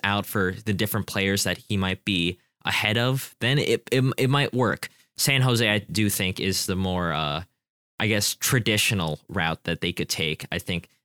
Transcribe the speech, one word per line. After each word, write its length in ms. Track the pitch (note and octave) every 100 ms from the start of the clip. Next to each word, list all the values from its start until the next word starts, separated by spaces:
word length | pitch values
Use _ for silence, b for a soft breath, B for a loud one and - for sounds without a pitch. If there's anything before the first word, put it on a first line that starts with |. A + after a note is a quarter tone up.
out 200 | G2+ G2+
for 280 | G2 A2 F#2 F#2+
the 80 | -
different 340 | F#2+ G#2 A2 F2+
players 360 | G2+ G2 G2
that 140 | F#2+ F2+
he 180 | - G2+
might 260 | F#2+ F#2
be 360 | - F#2 E2+ F2+ b b
ahead 320 | - - G#2+ A2
of, 380 | B2 C3+ - -
then 180 | A#2 C#3+
it, 280 | - A2+ -
it, 120 | C3 C3 -
it 140 | B2+
might 240 | C#3+ C#3
work. 340 | B2 A2+ - - b b -
San 240 | - C#3
Jose, 260 | B2+ A#2 A2+
I 120 | G#2+
do 280 | - A2 G#2
think, 320 | - F#2 -
is 240 | F#2+ F#2
the 120 | - F#2
more, 360 | F#2+ F2+ F2
uh, 300 | D#2 D2+ D2 F#2 _ _ _ _ _
I 60 | G#2+
guess, 280 | G#2+ -
traditional 840 | - - C3 A2+ G#2+ - G2+ D#2+ D2+ -
route 360 | F#2+ E2 D2+
that 180 | - E2
they 100 | F2
could 160 | F2 D#2+
take. 380 | - D#2+ D#2 -
I 80 | E2
think 300 | - F2 - _